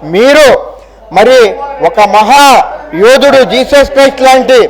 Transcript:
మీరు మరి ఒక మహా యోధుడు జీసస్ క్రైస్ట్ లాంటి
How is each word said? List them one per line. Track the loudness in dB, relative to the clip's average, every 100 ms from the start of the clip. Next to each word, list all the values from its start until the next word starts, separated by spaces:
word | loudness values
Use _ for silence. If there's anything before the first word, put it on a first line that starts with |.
| -6 -2
మీరు | 2 2 2 0 -4 -20 -20 -20 -6 -2
మరి | 2 2 0 -2 -12 -6 -4
ఒక | -2 0 0
మహా | 2 2 2 2 -2 -10 -12 -2
యోధుడు | 2 2 2 0 0
జీసస్ | -2 -2 0 0
క్రైస్ట్ | 0 -2 0 0
లాంటి | 0 2 0 0